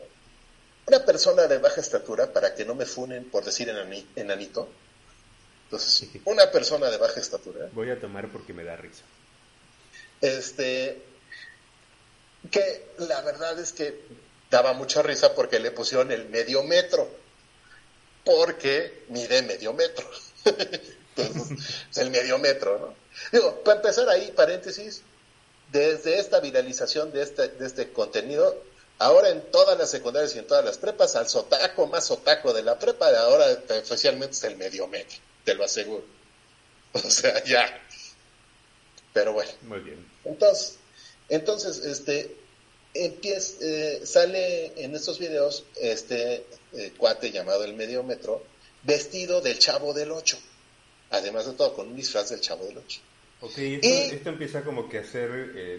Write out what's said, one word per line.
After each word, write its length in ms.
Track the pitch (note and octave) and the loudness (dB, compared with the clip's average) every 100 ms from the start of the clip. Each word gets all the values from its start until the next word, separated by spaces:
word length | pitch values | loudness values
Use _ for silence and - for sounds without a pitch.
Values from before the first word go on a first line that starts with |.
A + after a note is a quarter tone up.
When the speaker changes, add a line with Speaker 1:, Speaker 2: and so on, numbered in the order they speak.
| D3 _ _ _ _ _ _ _ - | -20 _ _ _ _ _ _ _ 4
Speaker 1:
una 160 | C4 | 4
persona 440 | - D#3+ F#3 F3 D#3 | 8 6 6 6 6
de 100 | C3+ | 6
baja 240 | C#3+ - | 4 2
estatura, 500 | - G#2+ - A2 C3 | -4 -4 -4 -2 0
para 220 | F#2+ G2 | 2 0
que 100 | - | -2
no 120 | G#2+ C3 | -8 -6
me 100 | A#2+ | -8
funen 400 | - B2+ B2 B2 | -8 -10 -10 -6
por 120 | G#2 | -4
decir 240 | G2+ - A#2 | -4 -6 -6
enani-, 380 | G#2+ F#2 G2+ G2 - | -6 -8 -12 -14 -12
enanito. 520 | G2+ G2 G2 - - - _ _ _ _ _ _ _ _ _ | -6 -6 -6 -10 -10 -14 _ _ _ _ _ _ _ _ _
Entonces, 280 | A2 - | -8 0
Speaker 2:
Sí. 280 | - - - - | 0 -2 -10 -4
Speaker 1:
una 240 | A#4 C#5+ | 6 8
persona 380 | C5+ - D5 C5+ | 6 0 0 0
de 60 | - | 2
baja 220 | C#5+ - | 0 0
estatura. 500 | - - - - - | -8 -10 -10 -14 -12
Speaker 2:
Voy 160 | A2+ A#2+ | -8 -6
a 100 | B2 | -6
tomar 320 | G2+ G2 G#2 | -8 -12 -12
porque 220 | G#2+ - | -14 -16
me 100 | F2 | -14
da 120 | E2+ E2 | -14 -14
risa. 260 | E2 - _ _ _ _ _ _ _ _ _ - - _ | -16 -20 _ _ _ _ _ _ _ _ _ -20 -20 _
Speaker 1:
Este, 800 | C#3 C3 B2+ - C3 B2+ C3+ - - - _ - - - _ _ _ _ _ _ _ _ E3 | -2 -2 -8 -6 -4 -2 -4 -8 -16 -20 _ -20 -20 -20 _ _ _ _ _ _ _ _ -4
que 340 | G#3 F#3+ - - - | 0 0 -4 -14 -12
la 220 | E3 A#2+ | -6 -4
verdad 380 | D3 C#3+ C3+ D#3+ | -4 -6 -6 -6
es 140 | E3+ | -8
que 280 | - D3 - - - _ _ _ | -6 -8 -8 -18 -20 _ _ _
daba 240 | B2 C3 | 4 4
mucha 280 | B2+ C3+ D3+ | 0 -2 0
risa 320 | D3 C3+ C#3+ | 2 4 2
porque 260 | C#3 A#2+ A#2 | 4 0 0
le 120 | A2+ | -2
pusieron 400 | A#2+ A2+ C3 B2+ | -4 -2 0 0
el 180 | A2+ G#2+ | -2 -4
medio 340 | A#2 A#2 C3+ | -4 0 0
metro, 460 | D3 F3 F3+ E3 B2 - _ _ _ _ _ - _ _ _ _ | 2 2 2 0 -2 -6 _ _ _ _ _ -20 _ _ _ _
porque 800 | - D#3+ E3+ D#3+ C3+ C#3+ E3+ - A#2+ | 2 4 4 0 0 0 -2 -10 -12
mide 320 | A#2+ A#2+ B2+ | -10 0 0
medio 320 | A#2+ F#2+ G#2+ | 0 -6 -6
metro. 360 | C#3 E3 - - - - - G#3 | 0 -2 -2 -14 -16 -20 0 0
<laughs> 0 | |
Entonces, 1120 | - F#3 - - - - - - D#3+ A#2+ C#3 - - - | 2 -4 -6 -14 -20 -16 -6 -6 -4 -8 -10 -10 -12 -10
es 60 | - | -4
el 120 | B2+ | 0
medio 260 | B2+ C3 C3 | 0 2 2
metro, 400 | C#3+ A#2 G2 G#2 | 2 0 0 -2
¿no? 160 | - - _ - - | -4 -14 _ -18 0
Digo, 320 | A#3 - - | 4 4 0
para 140 | - G#3 | 4 4
empezar 320 | G#3+ A3+ A#3+ | 4 2 4
ahí, 220 | C4 G#3 - | 2 2 2
paréntesis, 680 | D#3 F3+ F#3 G3 G#3+ - - _ _ _ _ _ _ | 4 4 -8 -12 -12 -16 -20 _ _ _ _ _ _
desde 480 | C#3+ D3+ D#3 E3 F#3 | 2 2 2 0 0
esta 200 | G3 F#3 | 4 2
viralización 720 | C#3+ B2+ B2+ B2+ A#2+ D#3 D#3 | 4 0 0 -2 -4 -2 -2
de 120 | C#3 | -2
este, 240 | C#3+ - - | -4 -2 -2
de 160 | - C3 | -2 -10
este 260 | C3 A#2 | -6 -6
contenido, 680 | - G#2 A2 A#2+ D3 F#3 - - _ _ _ | -2 -2 -2 -4 2 2 2 -12 _ _ _
ahora 300 | B2 F3 G3 | 8 8 8
en 120 | D#3+ - | 4 2
todas 260 | - G3 F3 | 6 6 6
las 120 | D#3 | 2
secundarias 460 | C3+ A#2+ C3+ D3 A2+ | -2 -2 -2 -2 -4
y 40 | |
en 80 | - | 0
todas 160 | C#3+ A#2 | 2 2
las 120 | - | -2
prepas, 380 | G3 G#3 F#3 A#2+ | -6 2 2 4
al 120 | - | 0
sotaco 600 | E3+ - - F3+ - D3+ | -2 2 2 2 0 0
más 180 | E3+ - | 0 -2
sotaco 460 | C3 - D3+ C3 | -2 2 2 4
de 100 | A2 | 0
la 140 | A2 A#2+ | 2 0
prepa, 300 | - A#3+ D#3+ A#2+ | 0 2 4 6
ahora 300 | A#2 D3 C#3+ B2+ - A2 | 8 8 6 4 0 -4
oficialmente 540 | - A#2 C#3+ B2+ C3+ - | -2 0 2 0 -4 -6
es 80 | |
el 140 | G#2 F#2+ | -6 -6
medio 300 | F#2+ F#2+ F#2 | -10 -8 -8
metro, 300 | F#2+ - - _ _ | -8 -12 -18 _ _
te 100 | - | -2
lo 100 | F#2+ | 0
aseguro. 400 | G2 - G#2 G#2+ - | 0 -2 -4 -8 -10
<laughs> 40 | _ _ _ _ _ _ _ _ | _ _ _ _ _ _ _ _
O 160 | - - | -8 0
sea, 340 | - C3 - | 2 4 2
ya. 380 | B2+ B2 A2+ - - - - - _ _ _ _ _ _ _ - _ | 4 4 4 -2 -18 -20 -20 -20 _ _ _ _ _ _ _ -20 _
Pero 220 | G#2+ G#2 | 0 0
bueno. 180 | G#2+ G#2 - | 0 -4 -10
Speaker 2:
Muy 160 | A#2 G2+ | -14 -14
bien. 240 | E2 D#2 F2+ _ | -14 -18 -20 _
Speaker 1:
Entonces, 540 | - G#2+ G#3 F#3+ - - _ _ - _ _ | -14 4 4 4 -2 -12 _ _ -20 _ _
entonces, 500 | D#3+ F3+ - F#3 D3 | -2 0 -4 -4 -8
este, 540 | D3+ C#3 - C#3+ - - - _ _ _ _ | -8 -8 -4 -4 -4 -14 -20 _ _ _ _
empieza, 640 | - F3 F3 G3+ F#3+ F#3 - | -6 -6 -4 -6 -4 -6 -6
eh, 400 | D#3 D#3 D3+ C#3+ D#3 | -6 -4 -4 -4 2
sale 640 | F3+ F3 F#3+ F3+ E3+ D#3+ - | 4 4 2 -2 -2 -6 -10
en 140 | C3+ D3+ | -10 -8
estos 240 | F3+ E3 | -8 -8
videos 460 | E3+ D3+ C#3+ - - - | -4 0 0 0 -12 -6
este, 720 | A#2+ A2 - A#2+ A#2+ B2 - - _ | -4 -4 -4 -4 -2 -4 -8 -20 _
eh, 200 | C#3+ G2 - | -14 -14 0
cuate 340 | A2+ A2 A#2+ | 0 0 -4
llamado 340 | F#2 F2+ G2+ G#2 | -6 -2 -2 -2
el 80 | |
medio 280 | A2 A2 B2+ | -6 -6 -6
metro, 420 | B2+ A#2 - A2 - _ _ _ | -6 -8 -6 -8 -8 _ _ _
vestido 580 | C3+ D3 - F#3 F3+ F3+ | -2 -2 -2 -10 -2 -2
del 180 | C3+ A#2 | 0 2
Chavo 340 | - C#3 D3 | 2 2 -2
del 180 | C#3+ D3+ | -4 -6
Ocho. 260 | D#3+ - - - _ _ _ _ _ _ | -4 -4 -4 -10 _ _ _ _ _ _
Además 360 | G2 G2+ A2 B2 | -4 -2 -6 -6
de 60 | |
todo, 200 | B2+ C#3+ | 0 0
con 160 | - G#2+ | 0 -12
un 60 | B2+ | -8
disfraz 320 | C3+ G#2+ G2+ | -4 -4 -4
del 100 | A2+ | -4
Chavo 260 | - D#2+ F#2+ | -6 -6 -10
del 120 | - | -14
Ocho. 240 | - - _ _ _ _ | -16 -16 _ _ _ _
Speaker 2:
Ok, 160 | A#2 C#3+ | -16 -8
esto, 300 | C#3 C#3+ A#3 | -6 0 2
Speaker 1:
Y 280 | C4+ C#4+ C#3+ | 2 0 -6
Speaker 2:
esto 140 | E3+ | -10
empieza 340 | D#3 C#3 D3 | -10 -8 -8
como 240 | C#3+ B2+ A2 | -8 -8 -8
que 120 | A2 | -10
a 20 | |
hacer, 500 | G2+ B2 A#2+ B2+ B2+ G2 | -10 -8 -6 -6 -10 -12
eh, 220 | F2+ | -12